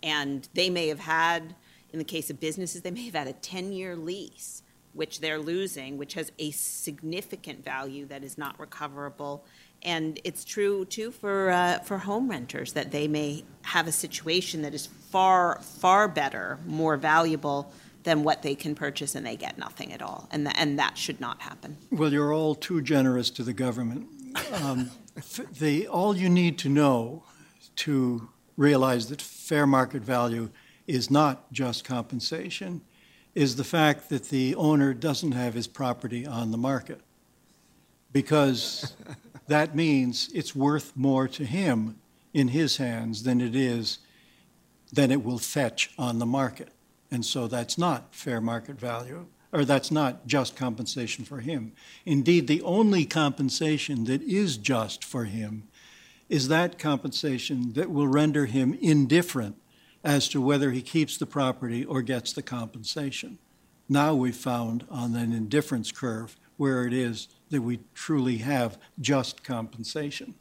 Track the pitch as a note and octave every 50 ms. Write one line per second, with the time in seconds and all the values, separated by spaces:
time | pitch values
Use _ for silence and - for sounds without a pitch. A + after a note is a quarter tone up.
0 | - D#3+ D3+ D3+ C#3+ C#3 C#3 C3+ C3 - _ F3 F3+ F#3 F3+ F3 E3+ D#3 D3+ D3
1 | D#3+ D#3 D#3+ D#3+ E3 E3 E3+ E3+ D#3+ D#3+ F3+ - _ _ - - _ _ - D#3+
2 | D#3 - - E3 D3 - D#3+ C3 - D#3 D#3 F#3 F#3 E3+ - F3+ E3+ F#3 F3+ A3+
3 | B3 A#3+ F3+ D#3+ D3 C3 C3 - - - F3+ F#3 F3+ G3 G3+ F#3 F#3 F#3+ F3 E3+
4 | D#3+ D#3+ F3+ G3+ F3 - - - - - - - _ _ _ _ _ _ _ D3+
5 | D#3 D#3 - - D3+ D#3+ D#3 D#3 D3+ D3+ E3+ F#3 G3 F#3 - D3 C3 C3 C#3+ C#3
6 | C#3+ C#3+ - E3+ D#3+ D#3+ - - D#3 D3+ D3 - - - - - - - D3 C#3
7 | - D#3 E3 F3+ G#3 - - - - - C#3 - C#3 - C#3+ C3 C3+ C#3 C3+ C#3+
8 | C#3+ C#3 C#3+ C#3 C3+ C3+ C3 - D3+ C#3 - - D#3 D3 - - D3+ D3 C#3 C#3
9 | C#3+ C#3+ C#3+ - D3 C#3+ C#3+ C#3+ - _ _ - - - _ _ - F3 E3+ E3
10 | D#3 D#3 D#3 - - - - - - - - A3 G3+ G3+ G3+ G3 F#3 F#3+ - -
11 | A3 A#3 A#3+ - - G3+ G3 G3 G3 F#3+ F3+ F3+ F3 F3 F3+ - - - G#3 F#3+
12 | F3+ G3 G3+ A3+ C4 C4 G3+ C#3 B2 B2 - - D#3+ D3+ - D#3 C#3 - - D3
13 | D3 D3+ D3+ D3+ D3+ D3 C#3+ D#3 - - - - - - - F3+ D#3+ E3 D#3 -
14 | - E3+ - - - D#3+ E3 F3+ F#3 - - D#3+ D3+ D3 C#3+ D3 - - - -
15 | - - - F#3+ F#3 F#3+ F#3 F#3 F3+ E3+ D3+ - - - - - - F#3 F#3 G3+
16 | G#3 G#3 E3 D#3 C#3+ C#3 - - F#2 F2+ B2 C#3+ D#3+ F3 D3+ D#3 D#3+ D#3+ D#3 C#3
17 | C#3 D#3 D3+ E3 E3 E3 D#3 D3+ D3 D3 C#3+ C#3+ C#3+ - - - - - - -
18 | - E3+ E3 D3+ D3 D3+ D#3 - - D3 C#3 - - D#3 D3 D3 D#3 C#3+ C#3 -
19 | D3 C#3 - C3 C3+ A#2+ A2 - - - - - - - - - - - - -
20 | - - - - - - - D#3 D3 C#3+ - - E3 D3 C#3+ C#3+ C#3 - - -
21 | - - D#3+ - B2+ A#2+ - - - - - - - D#3 D3+ D3 - - - E3+
22 | D#3 D3+ C#3+ C#3+ D3 D3 D3+ D#3 D#3+ D#3 D3+ D3+ - - F3+ E3 C#3 A#2+ D#3+ C#3
23 | C3 C3 B2+ B2 A#2+ - - - B2+ A2+ B2 G2 C3 B2+ A#2 A#2+ B2 A#2 A#2+ -
24 | A#3 - - - - - - - - - B3+ F#3+ D#3 C#3 C3 B2+ B2+ A#2+ - -
25 | - - _ - C#3 - - - B3+ - - B2+ D#3 D3+ C#3+ D3+ G3 - - E3+
26 | F#3 G#3+ G#3 F3+ F#3 F#3 F3 F3+ F3+ E3+ D#3 - - C#3 C#3 C#3+ D3+ C#3 C3 A#2+
27 | A2+ A#2 C3+ E3 - - - - - - _ _ - - _ - - D#3+ D3 C3+
28 | C3 B2 B2 A#2 A2+ A#2 _ _ _ _ _ - C#3+ D3 D3 C3 C3 C3 B2+ B2
29 | A2+ G#2+ C#3 D3 - - - - - - E3 D3 D3 C#3 C3+ C3 B2+ B2 - C3+
30 | G#2+ G#2+ C3 B2 A#2+ A#2+ A2+ A2+ A#2 G#2+ - - - - - _ _ - D#3 B2+
31 | A#2+ - C#3 D3 D#3 D3 C3 C3+ - _ - - C3+ B2 A#2 - - - C3 B2
32 | A#2 B2 - A#2+ - - - E3 F#3 G3 E3+ - G3 F#3 F3 D#3+ - _ _ _
33 | _ _ _ _ _ _ _ - D3 C3+ A#2+ B2 C3+ - - E3+ D#3 D3+ C#3+ D3
34 | - - D#3 C3 - - D3 C3+ C3 B2+ C#3 - - D3+ D#3 D3 C#3 C#3 C3 A#2
35 | A#2 D#3+ C#3+ - - D#3+ C3 B2 B2 A#2+ A2+ A#2+ A2+ - _ - C#3 B2+ B2 F3
36 | - B2 A#2 A#2+ B2 D3 B2+ A#2 A#2+ A2+ A2 A2+ A#2+ C3+ C#3 B2+ - - - -
37 | _ _ _ _ _ _ _ _ _ _ _ _ _ _ _ _ _ _ _ _
38 | _ _ - C#3 C3+ - D3+ D3+ C#3+ C3+ C3 A#2 - - - - - C3+ - -
39 | - - B2+ - _ - _ - _ - D3 D3+ D3+ D#3+ D#3 D3+ E3 D#3+ D3 C3+
40 | C3 B2 A#2+ - - - - F#3+ D3+ - - C#3+ C3+ C#3+ D3 D3+ D3 - - C3+
41 | C3 C#3 C3+ C3 C3 B2+ C3 - D3+ B2+ B2+ F#3 G3 E3+ B2+ A2+ G#2+ A2 A2 -
42 | _ _ _ _ _ _ _ D3 C3+ B2 A#2+ D3+ E3 C#3 - - C3+ B2 A#2 A2+
43 | A2+ A2+ A2+ G#2 A2 B2+ B2+ B2 B2 A#2+ A2+ C3 C3+ B2+ A#2+ A#2 A2+ G#2 - -
44 | _ _ _ _ _ _ _ _ _ _ _ _ _ _ _ _ _ _ - C3
45 | C#3+ B2+ C3 C#3+ A2 A2 B2 A#2 - - - D3 C#3 A#2 - - - - - -
46 | C3 B2 A#2+ A#2 A#2+ A#2 B2 C3+ C3+ B2 B2+ - A#2+ - _ _ _ _ _ _
47 | _ _ - B2 A2+ - - C#3 B2 A2+ B2 B2 A#2+ - - - E3+ F3+ D3+ A#2+
48 | - - - - - C#3+ B2 A#2 A2 A#2 A#2 A#2 A2+ - C#3+ A2 A2+ B2 A#2 A#2
49 | B2 B2+ C#3 E3 F3 - _ _ _ _ - D#3+ D3 B2+ C#3+ C#3 C#3 - D#3 D3+
50 | D3+ C3 B2 - - B2+ B2 C#3+ B2+ - - - C3+ B2+ A2+ G#2+ A#2+ A#2 - C#3
51 | A#2+ A2 - - A#2 - C#3+ C3+ A2+ C#3 E3 C#3 A2+ A2 - - - - - -
52 | _ - D#3 C#3 C3+ C#3+ F3 F3 D#3 B2 D3 E3+ - - F3 G3+ A3+ G#3+ G3+ F#3
53 | D#3 - - E3 D#3 C#3+ C3 - C#3+ C3 A#2+ - E3 D#3 D#3 C#3+ D3 - C#3+ B2
54 | A2+ A2+ B2+ C#3+ D3+ D4+ F#3 G3 G#3 F#3 C3+ A2 G#2 C#3 C3+ A#2 A2 G#2+ - -
55 | - - - C3 A#2 G#2 G2 A2+ A2 G#2 G#2+ A2 G#2 - _ - - - - -
56 | - - - _ _ _ - D#3 C3 C3 D#3 D#3+ F3 F3 - - - D#3 C#3+ C3+
57 | - D3 A#2+ - - D3+ C3+ B2 - - C#3+ B2+ B2 A#2+ A2+ C3 E3+ F3+ - C#3+
58 | D3 C#3 C3 D3 D3+ D#3 D3 D3+ C#3+ B2 A2 C3+ C3 B2+ D#3 - - F3+ D#3 D3
59 | C#3 B2 D3 E3+ F3 F3 - C3+ A2+ G2+ G#2 - _ _ _ _ _ _ _ _
60 | _ D3+ D3 C#3 C3+ - - C#3+ B2+ C3 C#3+ C#3 C#3 C#3 B2 B2+ B2 - - E3
61 | D3+ C#3+ - - D3+ B2+ - D3 C#3 C3 B2+ - - A#2+ A#2 A#2 C#3 - B2 C3
62 | B2 A2+ C3 A#2+ A#2 - - - C#3 - C3 B2 A2+ A2 - A#2+ A2 - - D#3+
63 | D3 C#3 B2+ - - - - - _ _ _ _ _ _ _ _ _ _ C3+ C#3
64 | C#3+ D3+ D#3+ C#3 B2+ B2+ A#2 - - C3+ B2 A#2+ A#2+ A2+ A#2 A#2+ - - F#3+ C3
65 | A#2+ A#2+ A#2 A#2+ A#2+ A2+ A#2 A#2 A2 G#2 G#2 D3 C#3+ - C#3+ A#2+ G#2+ - - -
66 | - B2+ A2+ A2 A2+ A2 - _ _ _ _ _ D3 C#3 C3 B2+ B2 B2 A#2+ C3
67 | B2+ A#2+ A#2 G#2+ - - _ _ _ _ D3+ C#3+ A#2 A#2 B2 A2+ - _ _ -
68 | - - D#3+ D3 B2+ C3 B2 A2+ A2 C3 C#3+ C3+ B2 A2+ G2 - - - _ -
69 | C#3 B2+ C#3+ C3+ B2 - - - _ - C3+ A#2 A2+ A2+ - A2+ A2 - - D#3
70 | D3+ D3 C#3+ - - - G#3 _